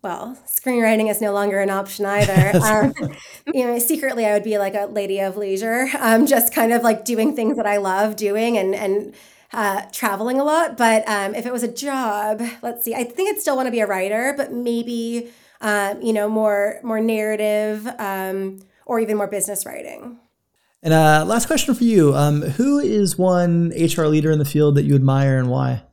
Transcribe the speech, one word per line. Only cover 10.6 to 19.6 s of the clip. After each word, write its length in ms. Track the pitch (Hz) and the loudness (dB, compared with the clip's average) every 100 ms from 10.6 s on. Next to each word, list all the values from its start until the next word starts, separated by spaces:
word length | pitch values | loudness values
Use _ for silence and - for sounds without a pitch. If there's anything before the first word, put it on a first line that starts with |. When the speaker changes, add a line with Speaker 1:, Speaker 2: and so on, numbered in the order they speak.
| 330 247 | 0 2
Speaker 1:
But, 320 | 226 220 220 | 4 4 2
um, 280 | 208 196 220 | -2 -2 -4
if 100 | 233 | -6
it 60 | |
was 100 | 247 | -4
a 100 | 233 | -4
job, 680 | 240 277 269 240 208 214 214 240 - | -6 -6 -2 -2 -2 -2 -2 -4 -6
let's 220 | 240 240 | -10 -6
see, 100 | - | -6
I 100 | 226 | -4
think 260 | 240 - 381 | -6 -2 -2
I'd 100 | 415 | -2
still 140 | - | -2
wanna 160 | 262 262 | 0 -2
be 80 | 233 | 0
a 80 | 208 | -2
writer, 480 | 190 190 220 254 277 | -2 -2 -2 -2 -4
but 160 | - | -6
maybe, 800 | 240 240 233 233 240 233 233 233 - _ _ | -4 -4 -4 -4 -6 -4 -6 -8 -18 _ _
uh, 340 | 214 208 196 202 | -2 0 -2 -4
you 100 | 233 | -2
know, 160 | 220 208 | 0 0
more, 520 | 220 214 202 208 - | 2 2 2 0 -4
more 180 | 240 220 | -6 -2
narrative, 840 | 226 220 214 214 214 214 214 214 220 254 | 0 0 -2 -2 0 0 -2 -4 -8 -8
um, 580 | 202 190 190 190 190 190 - _ | -6 -6 -6 -6 -6 -10 -20 _
or 140 | - 233 | -4 -2
even 180 | 220 214 | 0 -2
more 120 | 202 | -2
business 360 | 202 185 196 | -4 -6 -6